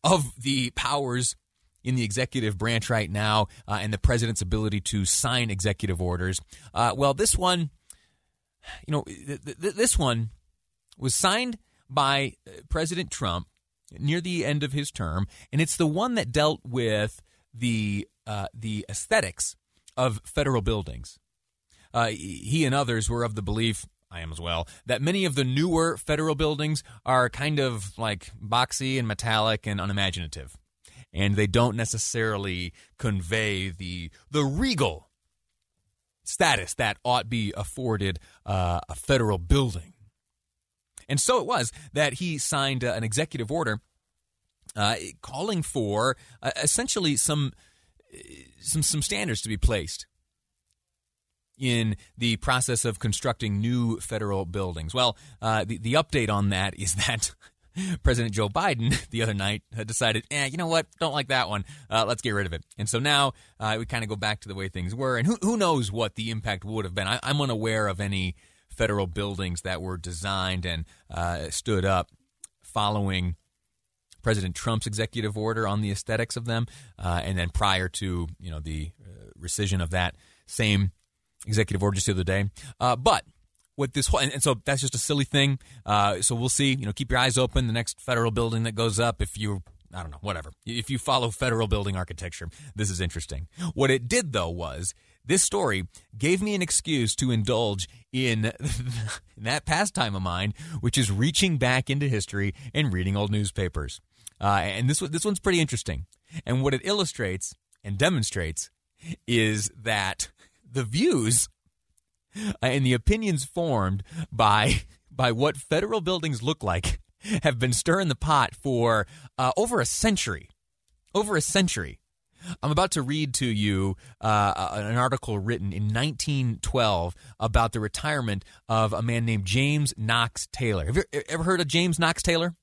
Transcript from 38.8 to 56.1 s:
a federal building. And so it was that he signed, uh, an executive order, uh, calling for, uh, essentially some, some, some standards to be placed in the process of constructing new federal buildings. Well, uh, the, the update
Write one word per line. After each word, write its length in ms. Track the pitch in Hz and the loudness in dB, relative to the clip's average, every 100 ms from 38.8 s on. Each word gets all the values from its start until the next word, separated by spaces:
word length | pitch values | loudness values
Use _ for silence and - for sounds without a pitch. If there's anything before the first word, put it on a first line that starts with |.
| - | -4
a 60 | |
federal 440 | - - 135 110 98 | -12 2 4 4 0
building. 560 | 85 139 127 85 80 _ - _ _ _ _ _ _ _ _ - - | 4 4 4 -4 -14 _ -20 _ _ _ _ _ _ _ _ -20 -4
And 100 | 143 | 0
so 200 | - 254 | 4 2
it 60 | 143 | 4
was 260 | - 117 - - | 0 0 -6 -6
that 220 | 139 151 127 | 0 0 0
he 220 | 180 151 | -4 -2
signed, 460 | - 147 139 131 | -2 0 0 0
uh, 80 | 123 | -2
an 100 | 101 | -2
executive 460 | 113 110 156 - 110 | -2 -2 -2 -4 -4
order, 300 | 160 147 107 _ _ _ _ _ _ _ _ - - | -2 0 -2 _ _ _ _ _ _ _ _ -14 -2
uh, 200 | 104 107 85 - | 0 0 -6 -12
calling 420 | - 131 202 190 | -10 -6 -2 -2
for, 540 | 147 139 107 104 123 127 - - | -2 -2 0 2 2 0 -8 -8
uh, 80 | 127 - | -6 0
essentially 540 | 151 - 247 - 170 143 | 0 0 0 0 2 2
some, 380 | - 147 139 - _ _ _ _ _ - - - 65 _ | 2 2 -2 -4 _ _ _ _ _ -20 -20 -20 -20 _
some, 240 | - 156 | -2 0
some 180 | 143 156 | 2 2
standards 400 | 143 202 208 110 | 0 -2 -2 -2
to 80 | 110 | -4
be 80 | 107 | 2
placed 500 | 113 107 85 - - _ _ _ _ _ _ _ _ _ _ _ _ _ _ _ | 2 2 -2 -8 -12 _ _ _ _ _ _ _ _ _ _ _ _ _ _ _
in 380 | 131 117 110 104 - - | 0 2 2 -2 -8 -2
the 180 | 117 110 | 0 2
process 480 | - 127 123 120 | 2 0 2 0
of 160 | 120 104 | 0 -2
constructing 600 | 113 104 131 113 110 101 | -2 0 -2 -2 -2 0
new 400 | 110 123 117 113 | 0 2 0 -2
federal 440 | - 107 104 98 90 | -4 -4 -2 -2 -2
buildings. 480 | 95 92 82 80 | -4 -4 -4 -6
Well, 240 | 127 123 113 - - | 0 0 0 -12 -6
uh, 220 | 110 110 | 0 0
the, 140 | 104 113 | 0 -4
the 160 | 110 | 0
update 360 | 143 165 | 2 2